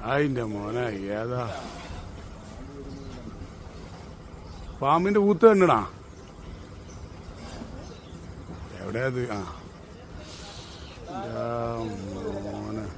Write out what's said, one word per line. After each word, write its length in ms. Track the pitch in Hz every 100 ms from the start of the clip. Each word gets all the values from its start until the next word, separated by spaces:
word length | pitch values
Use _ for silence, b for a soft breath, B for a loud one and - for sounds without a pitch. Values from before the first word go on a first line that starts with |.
| 113
അതിന്റെ 320 | 139 147 127 113
മോനെ, 340 | 104 104 120 120 101 98 104
ഏതാ 240 | 113 123 117 92 - - - - - - - - - - - - 135 - - - - - - - - - - - - - - - - - - -
പാമ്പിന്റെ 400 | 135 160 185 208 202
ഊത്ത് 160 | 190 226
കണ്ടണാ? 280 | 202 180 120 95 - - - - - - - - - - - - - - - - - - - - - - - - - - - - 92
എവിടെയാ 260 | 92 107 131
അത്? 120 | 127 123 104
ആ, 20 | 92 - - - - - - - - - - - - - - - - - 101 113 117 117 117 117
എൻ്റെ 680 | 113 104 95 95 101 98 101
മോനെ. 340 | 104 104 110 104